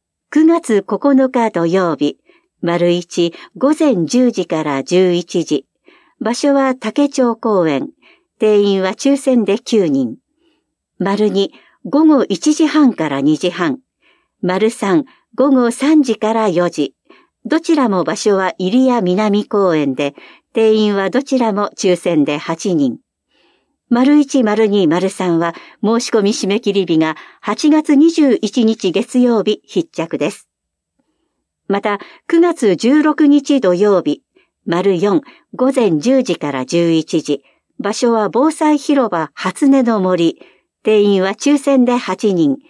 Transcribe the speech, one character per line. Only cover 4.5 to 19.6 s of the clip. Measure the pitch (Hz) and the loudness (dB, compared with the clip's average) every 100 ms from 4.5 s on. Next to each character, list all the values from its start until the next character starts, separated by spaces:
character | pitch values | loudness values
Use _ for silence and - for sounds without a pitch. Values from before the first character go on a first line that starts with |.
| 160 | -4
ら | 151 135 | -4 -4
十 | 135 180 185 | -2 2 2
一 | 175 170 180 | 0 -2 -4
時。 | 156 151 - _ _ _ _ - | -2 -4 -6 _ _ _ _ -8
場 | 214 | -6
所 | 240 285 | -2 0
は | 277 269 | 2 0
竹 | 262 214 214 285 | -2 -4 -2 -2
町 | 285 247 | 0 -2
公 | 233 233 202 165 | -2 -2 0 0
園。 | 139 - - _ _ _ _ | -2 -4 -12 _ _ _ _
定 | 214 208 | 0 2
員 | 202 196 | 2 0
は | 185 | -2
抽 | 190 277 277 | -2 0 0
選 | 269 247 196 | 2 0 0
で | 208 | -2
九 | - 220 175 | 0 0 2
人。 | 139 123 - _ _ _ _ _ _ _ - | 0 -2 -8 _ _ _ _ _ _ _ -8
丸 | 190 202 208 | -4 0 0
二、 | 190 392 - _ _ 185 | 0 -2 -6 _ _ -4
午 | 277 | 2
後 | 320 285 | 4 4
一 | - 190 302 | 0 -2 -2
時 | 302 311 | 0 0
半 | 311 277 | 2 2
か | - 156 | 2 -4
ら | 139 | -2
二 | 139 151 | 0 0
時 | 180 | -2
半。 | 175 170 127 _ _ _ _ _ _ | -2 -4 -4 _ _ _ _ _ _
丸 | 180 185 220 | -4 -2 -2
三、 | - 196 170 139 _ _ | -2 0 0 -2 _ _
午 | - 269 | -2 2
後 | 262 240 | 2 0
三 | 233 277 311 | 0 2 2
時 | 262 214 | 2 -2
か | 214 | -2
ら | 226 220 | -2 0
四 | 170 175 | 0 -2
時。 | 160 147 - _ _ _ _ - | -2 -6 -8 _ _ _ _ -6
ど | 320 | -4
ち | 330 | 0
ら | 311 247 | 0 0
も | 190 | 0
場 | 151 | -2
所 | 196 214 196 | -4 0 0
は | 185 - | -2 -4
入 | 185 240 262 | -2 2 2
谷 | 240 | 2
南 | 180 180 214 202 202 | 0 0 0 0 -2
公 | 202 | -2